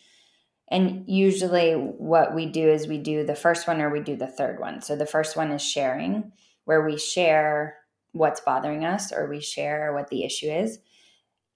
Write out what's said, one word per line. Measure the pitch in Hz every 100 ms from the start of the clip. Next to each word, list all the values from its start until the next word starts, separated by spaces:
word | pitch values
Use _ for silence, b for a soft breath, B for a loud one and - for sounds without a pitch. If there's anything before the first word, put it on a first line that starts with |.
| b b b b b b -
And | 185 185 185 185
usually | 190 190 190 185 180 165
what | 160 135 - 156 165 -
we | 165 160
do | 160 156
is | 151 151
we | 151
do | 147 151
the | 147
first | 151 170 165 -
one | 160
or | 147
we | 147
do | 147 131
the | 131
third | - 135 -
one. | - -
So | -
the | 147 151
first | 160 156 160
one | 156
is | 143
sharing, | - 147 135 131 165 208 208 b b b
where | - 160
we | 156 151
share | - 180 170 156 151 147 151 - _ _ _
what's | 160 160 -
bothering | - 131 147 151
us | 165 202 -
or | - 143
we | 147
share | 147 - 147 151 151
what | 143 143
the | 131
issue | 135 - 151
is. | 156 220 - b b b b b b _